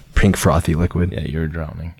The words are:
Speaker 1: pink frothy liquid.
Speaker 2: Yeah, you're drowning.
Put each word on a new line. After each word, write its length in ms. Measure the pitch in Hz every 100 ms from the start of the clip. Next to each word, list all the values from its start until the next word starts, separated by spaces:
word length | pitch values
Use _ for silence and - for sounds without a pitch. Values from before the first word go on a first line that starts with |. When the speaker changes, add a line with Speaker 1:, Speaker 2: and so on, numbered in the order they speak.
| - -
Speaker 1:
pink 220 | 101 -
frothy 360 | 90 76 -
liquid. 380 | 76 90 87 90
Speaker 2:
Yeah, 100 | -
you're 260 | 76 80 80
drowning. 460 | 82 76 80 82